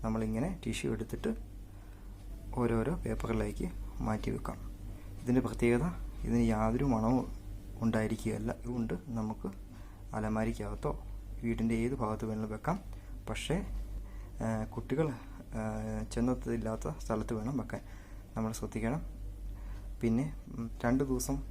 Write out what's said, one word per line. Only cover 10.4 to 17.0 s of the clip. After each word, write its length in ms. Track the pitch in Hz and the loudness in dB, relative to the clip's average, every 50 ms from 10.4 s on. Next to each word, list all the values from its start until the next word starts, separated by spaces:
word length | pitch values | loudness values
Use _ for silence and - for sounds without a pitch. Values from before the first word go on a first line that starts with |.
| 110 113 117 - 107 101 107 - - 151 - - - - - - - - - - 120 | 2 2 0 -2 -2 -4 -4 -2 -2 -2 -2 -2 -4 -8 -8 -8 -8 -8 -8 -2 0
വീടിൻ്റെ 320 | 117 113 113 113 113 117 | 0 2 4 4 4 4
ഏത് 200 | 113 113 123 135 127 120 | 4 4 2 2 0 0
ഭാഗത്ത് 220 | 107 110 104 113 | 0 0 0 0
വേണമെങ്കിലും 300 | 110 107 107 110 107 110 | -2 0 -2 -2 -2 -4
വെക്കാം. 220 | 107 - - 170 196 - - - - - - - - - - | -2 0 0 0 0 -2 -8 -10 -10 -10 -10 -10 -10 -6 -4
പക്ഷേ, 260 | - - - - 147 190 196 - - - - - - - - - - - - - - - 113 | -4 -4 0 0 0 0 0 -2 -2 -4 -4 -4 -4 -6 -6 -6 -10 -10 -10 -10 -6 -2 0
ആ, 180 | 113 113 110 110 | 0 2 0 0
കുട്ടികൾ, 440 | 110 - 123 - - 135 135 160 156 127 113 - - - - - - - 113 | -2 -4 -6 -2 0 2 2 2 2 0 -4 -8 -10 -12 -12 -10 -6 -4 -2
ആ, 40 | 110 110 107 110 110 110 110 107 110 113 - | -2 -2 -2 -2 -2 -2 -2 -2 -2 -2 2
ചെന്നെത്തില്ലാത്ത 760 | 120 117 123 127 123 - 117 117 117 107 110 113 110 - - 156 - | 2 4 4 4 2 2 0 0 0 2 0 -2 0 -2 -4 -4 -4